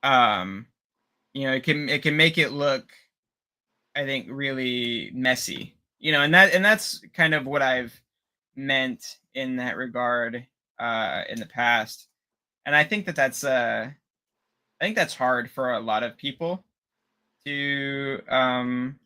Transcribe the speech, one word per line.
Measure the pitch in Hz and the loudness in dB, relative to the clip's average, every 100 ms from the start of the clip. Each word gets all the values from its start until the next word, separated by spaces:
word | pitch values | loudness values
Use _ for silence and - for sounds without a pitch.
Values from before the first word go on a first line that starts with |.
um, | 135 131 120 104 92 98 113 _ _ _ _ _ _ | 6 6 6 4 -2 -8 -14 _ _ _ _ _ _
you | 135 135 | -6 -2
know, | |
it | 131 | -2
can, | 131 151 143 | 0 -2 0
it | 143 | -2
can | 156 151 | 0 4
make | 160 165 | 4 4
it | 143 | 0
look, | 139 143 135 - - _ _ _ _ _ _ _ _ _ - | 0 0 0 -4 -20 _ _ _ _ _ _ _ _ _ -6
I | |
think, | 139 135 - | -4 -4 -6
really | 135 139 131 127 123 120 117 - | -6 -4 -2 -2 -2 -2 -4 -6
messy, | 123 127 127 - 71 - _ _ _ | -2 0 0 -2 -8 -10 _ _ _
you | 156 | 0
know, | 151 | 2
and | 147 | 6
that, | 170 190 | 8 8
and | 175 | 6
that's | 196 214 - - - | 4 2 0 -10 -14
kind | - 160 | 0 2
of | 151 131 | 2 0
what | 143 | 0
I've | 135 127 120 - _ _ _ _ _ - | 2 0 -4 -12 _ _ _ _ _ -10
meant | 139 135 131 123 - - _ | 0 0 0 -4 -12 -20 _
in | 131 131 127 | -8 -4 -4
that | 123 90 | -4 -6
regard, | 127 123 123 120 117 120 123 _ _ _ | -6 -2 0 0 -2 -6 -12 _ _ _
uh, | 117 113 104 71 - | -4 -2 -2 -4 -6
in | 117 | -8
the | 110 | -10
past. | - 120 117 110 - - _ _ _ _ _ - | -2 2 2 0 -10 -20 _ _ _ _ _ 0
And | 147 | 2
I | |
think | 156 208 190 | 4 0 -4
that | 156 | 0
that's, | 135 127 | 0 0
uh, | 143 131 117 113 113 143 _ _ _ _ _ _ _ _ | 0 0 0 -2 -6 -12 _ _ _ _ _ _ _ _
I | |
think | 180 220 | -2 0
that's | 170 | -2
hard | - 127 127 117 | 0 0 0 -2
for | - 127 | -4 -2
a | 113 | -2
lot | 113 107 | 0 -2
of | 117 - | -2 -6
people | 139 131 165 185 _ _ _ _ _ _ _ _ 143 | -10 -6 -6 -6 _ _ _ _ _ _ _ _ -8
to, | 143 143 139 139 139 139 135 - | -4 -2 -2 -2 -4 -4 -6 -2
um | 131 127 127 123 123 127 143 | 2 2 2 -2 -2 -4 -8